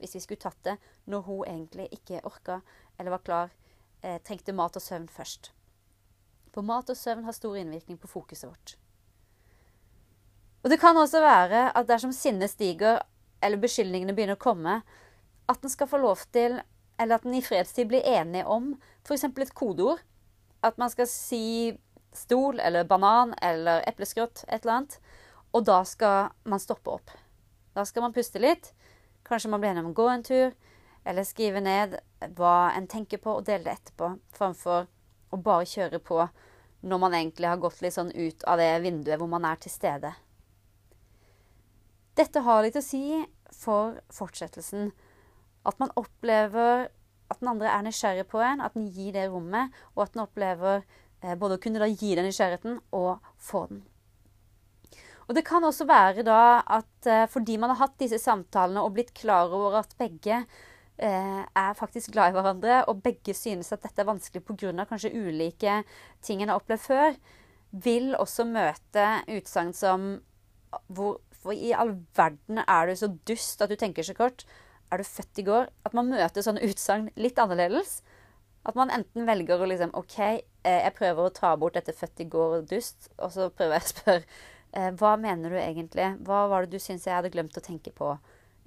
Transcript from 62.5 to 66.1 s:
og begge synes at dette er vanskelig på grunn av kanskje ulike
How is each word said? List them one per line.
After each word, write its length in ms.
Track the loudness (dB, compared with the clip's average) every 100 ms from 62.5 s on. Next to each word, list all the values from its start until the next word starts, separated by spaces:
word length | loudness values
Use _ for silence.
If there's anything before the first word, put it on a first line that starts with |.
| 0 4 4 4
og 140 | 0
begge 320 | -2 -4 -6 -6
synes 360 | -6 -6 -6
at 100 | -8
dette 180 | -8 -4
er 60 | -2
vanskelig 320 | -2 -6 -14
på 120 | -10 -8
grunn 220 | -6 -6
av 60 | -6
kanskje 240 | -6 -6
ulike 720 | -6 -6 -4 -4 -2 -2 0 -4 -14 -20